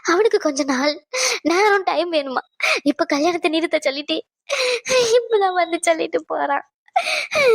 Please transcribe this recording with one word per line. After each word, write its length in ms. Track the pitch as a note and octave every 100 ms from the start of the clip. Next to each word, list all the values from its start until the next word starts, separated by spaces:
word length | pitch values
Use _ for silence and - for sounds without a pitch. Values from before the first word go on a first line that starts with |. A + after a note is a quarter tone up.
| -
அவனுக்கு 320 | F4 A4 G#4+
கொஞ்ச 200 | D#4 C#4
நாள் 280 | C#4 C4 D4 D4 - B4+ B4+ A4+
நேரம், 420 | D4 F4 G#4+ G4+ F4+
டைம் 220 | D4 F4
வேணுமா? 300 | D#4 C4+ B3 - - D#5+ C5+
இப்ப 220 | C#4+ - D#4+
கல்யாணத்தை 420 | C#4+ E4+ E4+ E4+
நிறுத்த 280 | D#4+ E4 D#4
சொல்லிட்டு 360 | C#4+ C#4 D4+ D#4+ - _ - C#5 B4+ A#4+ A#4 B4+ A#4
இப்பதான் 440 | A#4+ A4+ G#4+ G4 F4+
வந்து 200 | E4+ E4+
சொல்லிட்டு 360 | E4+ D#4+ E4 D#4+
போறான். 420 | - D#4 C#4+ C#4 - _ _ - - D#5 C#5 D5+ C5